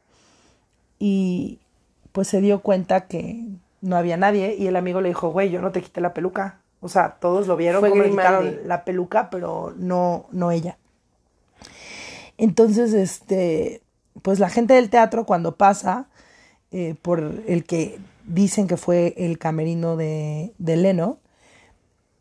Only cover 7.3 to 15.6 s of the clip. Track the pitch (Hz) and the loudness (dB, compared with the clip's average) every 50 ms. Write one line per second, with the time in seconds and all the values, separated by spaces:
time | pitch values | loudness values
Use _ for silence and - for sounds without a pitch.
7.3 | 180 190 208 185 175 160 170 170 175 196 208 208 196 202 202 202 202 196 185 180 | 0 2 2 0 0 0 2 2 2 4 4 4 6 6 4 4 4 4 4 4
8.3 | 185 190 185 185 - - - - 175 175 - - 185 180 180 180 - - 185 185 | 4 4 2 0 -4 -6 -6 -6 -6 -6 -4 -4 -4 -4 -4 -2 0 -2 -2 -2
9.3 | - 185 175 170 165 170 170 170 175 175 185 180 180 180 180 175 175 - - - | -6 -8 -6 -6 -6 -6 -8 -10 -10 -8 -6 -2 0 0 0 0 -2 -4 -6 -8
10.3 | - 185 175 175 170 165 156 175 - _ _ _ _ _ _ _ _ _ _ _ | -6 -4 -2 0 0 -2 -2 -6 -10 _ _ _ _ _ _ _ _ _ _ _
11.3 | _ _ _ _ _ _ - - - - - - - - - - - - - - | _ _ _ _ _ _ -20 -20 -20 -20 -20 -20 -20 -18 -18 -18 -18 -20 -20 -16
12.3 | _ - 220 226 165 - 226 226 214 214 240 233 214 214 190 180 - - _ - | _ 0 0 2 4 6 4 4 4 2 2 2 4 2 2 0 -2 -8 _ -2
13.3 | 196 190 185 175 160 156 - - - - _ _ _ _ _ _ - - - 196 | -2 0 0 0 0 0 -2 -2 -4 -10 _ _ _ _ _ _ -20 -8 -2 0
14.3 | 196 190 202 175 - 233 233 214 269 254 247 202 214 240 226 226 226 226 226 - | 2 2 2 2 2 0 4 6 6 6 6 6 6 4 4 4 2 -2 -2 0
15.3 | 202 170 170 165 170 - | 0 0 0 -2 -2 4